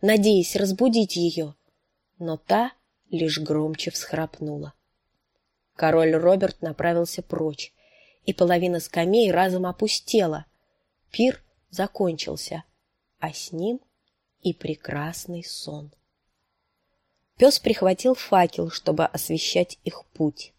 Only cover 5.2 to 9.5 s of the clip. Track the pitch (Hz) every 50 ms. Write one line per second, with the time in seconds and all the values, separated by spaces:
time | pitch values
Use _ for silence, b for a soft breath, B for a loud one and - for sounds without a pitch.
5.2 | _ _ _ _ _ _ _ _ _ _ _ _ - 156 156 165 160 160 156 160
6.2 | 165 175 190 196 190 185 - _ - 165 156 - - 170 170 170 170 170 - -
7.2 | 180 _ - 160 160 156 147 - - - b b b b b b b b b b
8.2 | b - 185 - 185 175 180 175 175 180 175 170 160 - - 180 170 175 196 233
9.2 | 233 202 175 170 185 190